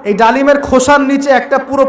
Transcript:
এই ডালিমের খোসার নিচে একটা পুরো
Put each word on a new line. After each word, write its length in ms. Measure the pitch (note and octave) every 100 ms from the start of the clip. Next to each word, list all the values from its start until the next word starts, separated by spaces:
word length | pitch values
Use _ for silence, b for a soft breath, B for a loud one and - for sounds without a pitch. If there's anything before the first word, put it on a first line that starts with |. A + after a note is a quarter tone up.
এই 100 | G3+
ডালিমের 480 | G3 A3+ B3+ C#4 C#4
খোসার 400 | - B3+ B3+ C#4+
নিচে 280 | C4+ C#4 C#4
একটা 280 | B3 - C4+
পুরো 280 | B3+ C4+